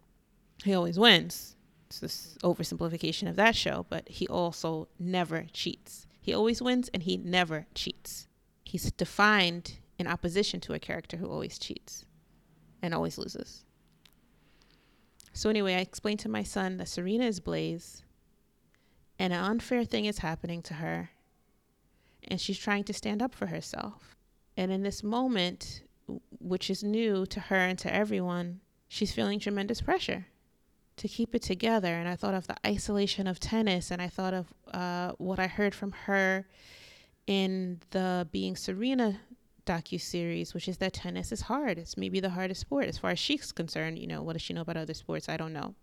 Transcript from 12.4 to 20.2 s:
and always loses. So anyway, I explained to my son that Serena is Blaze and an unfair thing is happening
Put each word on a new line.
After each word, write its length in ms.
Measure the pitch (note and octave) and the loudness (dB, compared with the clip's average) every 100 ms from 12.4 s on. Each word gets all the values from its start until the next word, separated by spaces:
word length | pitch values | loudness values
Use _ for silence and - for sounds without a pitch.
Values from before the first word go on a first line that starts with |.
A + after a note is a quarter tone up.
| _ _ - - | _ _ -20 -6
and 120 | F3 | -4
always 240 | E3 E3 - | 0 -2 -4
loses. 480 | - - - - - _ _ _ - _ _ _ _ _ _ _ _ _ _ _ - | -8 -8 -12 -14 -20 _ _ _ -20 _ _ _ _ _ _ _ _ _ _ _ -16
So 160 | - G#3+ | 0 2
anyway, 260 | G#3+ G3 F3+ | 4 4 2
I 40 | |
explained 400 | F#3 - G#3+ G#3 | 0 -2 -2 -2
to 80 | A3 | -2
my 140 | G#3+ | -2
son 340 | G3 G3+ F#3+ F#3 | -2 0 -2 -2
that 100 | F3 | -6
Serena 380 | - F3+ A3 B3 | -4 0 2 2
is 140 | F3+ | 0
Blaze 640 | E3+ E3 D#3+ E3 - - - _ _ _ _ _ _ _ _ _ _ - | -2 -2 -2 -4 -8 -20 -20 _ _ _ _ _ _ _ _ _ _ -2
and 140 | F#3 | 0
an 100 | F3 | 2
unfair 400 | F#3+ A3+ - B3 | 2 0 0 0
thing 220 | A3+ A3+ G#3 | 2 0 0
is 140 | |
happening 420 | G#3 | -2